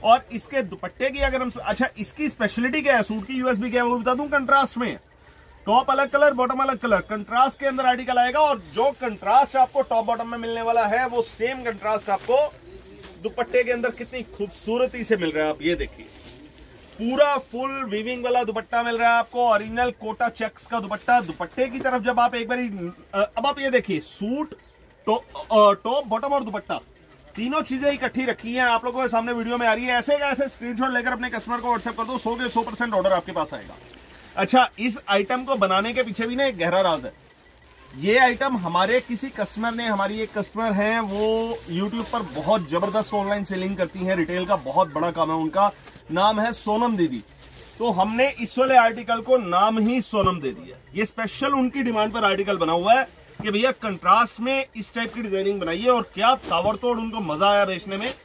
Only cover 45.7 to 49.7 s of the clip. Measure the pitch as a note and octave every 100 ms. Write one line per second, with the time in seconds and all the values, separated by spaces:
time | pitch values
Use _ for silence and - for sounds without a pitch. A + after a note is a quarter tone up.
45.7 | - - - - E3 G3+ G#3+ A3+ A3 -
46.7 | G#3 A#3+ G#3+ D#3+ B2 - - - - -
47.7 | - A#3 F3+ G3 A3+ C4+ C#4 A#3 - C4
48.7 | B3+ A3+ A3+ A#3 A#3 A3+ C4 F#3+ F3 G#3+